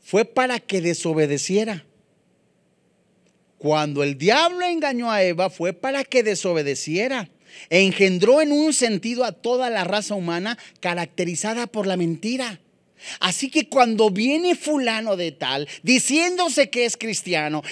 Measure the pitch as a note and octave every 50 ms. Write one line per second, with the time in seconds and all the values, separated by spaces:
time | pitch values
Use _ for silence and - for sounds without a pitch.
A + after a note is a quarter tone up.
0 | _ - - G3 A3+ A3+ - C4 C4 B3+ B3 A#3 - _ G3+ F#3+ E3 E3+ E3+ -
1 | - E3+ D#3+ D#3 D#3 C#3+ C#3+ C#3 C#3+ - F#3 G3+ A3 A3 G#3 E3 - _ _ _
2 | _ _ _ _ _ _ _ _ _ _ _ _ _ _ _ _ _ _ _ _
3 | _ _ _ _ _ _ _ _ _ _ _ _ - D3 D3+ D#3 D3+ D3+ C#3+ C#3+
4 | C#3+ C#3+ C#3 C3 C#3 F#3 A3 C#4+ D#4+ F4 F4+ F4+ F4+ F4+ F4 E4 D#4 C#4+ C4 A#3+
5 | A#3+ A#3 A3 G#3 F#3+ F#3 F3 D#3+ F3+ F#3 - - E3+ F3 F#3+ - - C4 C4+ C#4
6 | C4+ - - C4 A#3 G#3+ G3+ F3 - F#3+ F3 D#3+ D3+ C#3 C#3 B2 - - D#3 F3
7 | G#3+ C4 C4+ B3 G3+ D3+ _ _ _ _ - - - - D#3+ F3 G3 F#3+ F3+ -
8 | G3 F#3+ F#3 F3+ F3 A3 B3+ D4+ D#4 D4 D4 D4 D4+ D#4 C#4+ - B3+ A#3 G#3+ F#3
9 | - A3+ A#3+ A#3+ B3+ D4 C#4+ - _ A#3 B3 B3 B3+ B3 A#3 G#3 F#3 F3 F#3+ G#3
10 | G#3 - G#3 G3+ F3+ E3+ E3+ F3 F#3 G#3+ A#3 - - - _ _ - F3+ F3 F3
11 | E3+ E3 _ - F3+ F3 F3+ D#3 - G#3 A3+ A#3+ A#3+ - - G#3+ G3+ F#3+ F#3 F3+
12 | F3 E3 E3 D3+ - G#3+ A#3+ C4 C4 A#3 G3+ D#3+ _ _ _ _ _ _ _ _
13 | - - - - - - F3 - - C4 - D#4 - - - C4+ B3 A#3 A3+ G#3
14 | A3+ G#3+ F#3 F3 A3 B3+ C#4+ D#4+ F4 F4+ F4 E4+ - D4+ D4+ D4 B3+ A#3 A3 A3
15 | A3 A3+ G3+ F3+ F3+ E3 C#3+ - D3 B2+ C3 C#3 D3 C#3+ - - _ D#3+ A#3 B3+
16 | - - B3+ D#4 E4 F4+ F4+ F4+ F4+ E4 B3 D4 C#4 - - A#3+ B3 A#3 A3 -
17 | - A3+ G#3 - - F3+ F3 D#3+ D3+ D3+ D3+ D3+ - -